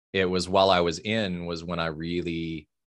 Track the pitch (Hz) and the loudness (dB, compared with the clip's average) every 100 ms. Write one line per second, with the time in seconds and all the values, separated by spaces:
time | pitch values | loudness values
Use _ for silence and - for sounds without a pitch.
0 | _ 98 92 92 87 95 95 90 85 80 | _ -2 0 0 2 4 6 6 4 0
1 | 107 113 98 87 87 85 82 85 82 78 | -2 -2 -2 -4 -6 -8 -4 -4 -4 -4
2 | 82 87 85 82 82 80 - _ _ _ | -4 -4 -2 -4 -4 -6 -12 _ _ _